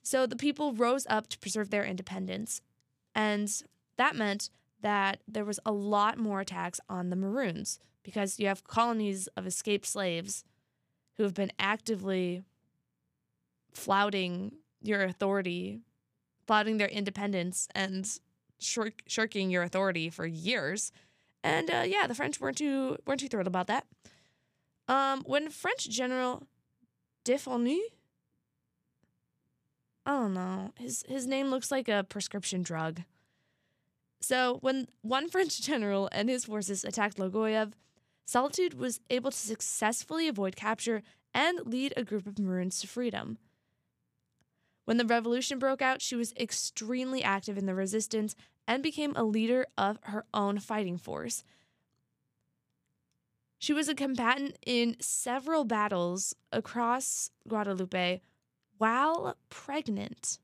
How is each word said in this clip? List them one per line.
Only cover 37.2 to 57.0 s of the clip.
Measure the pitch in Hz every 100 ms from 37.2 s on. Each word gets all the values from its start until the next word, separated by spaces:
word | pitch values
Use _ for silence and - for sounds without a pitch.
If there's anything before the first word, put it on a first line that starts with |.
| 185 202 220 220 214 - _ _ _ _
Solitude | - 247 277 294 359
was | 247 247 233 _
able | 254 262
to | -
successfully | 214 226 - - 214 233 - 320 320
avoid | 208 190 185
capture | 208 226 233 220 214 _ _
and | - 311 359
lead | 233 254 269 -
a |
group | 226 208 196
of | 202
Maroons | 190 185 180 -
to | 196
freedom. | 240 247 196 - 220 _ _ _ _ _ _ _ _ _ _ _ _ _ _
When | - 233
the |
revolution | 226 233 226 240 247 269
broke | 269 269
out, | 262 262
she | - 240
was | 233 -
extremely | 233 - - - 220 254 254 262
active | - 196 190 202
in | 196
the |
resistance | 185 190 220 - 220 214 - - _ -
and | 247
became | 302 302 294
a | -
leader | 220 220 226 254 254 -
of | 196 220
her | - 208 -
own | 208 202 202
fighting | - 214 190 175
force. | - 73 92 - - _ _ _ _ _ _ _ _ _ _ _ _ _ _ _ _ _ _ _ _ _
She | -
was | 302 302
a |
combatant | 277 277 254 233 269 277 -
in | - 240 240 233
several | - - 247 254 269 320
battles | 233 214 208 190 175 185 - - _
across | 226 - 233 233 254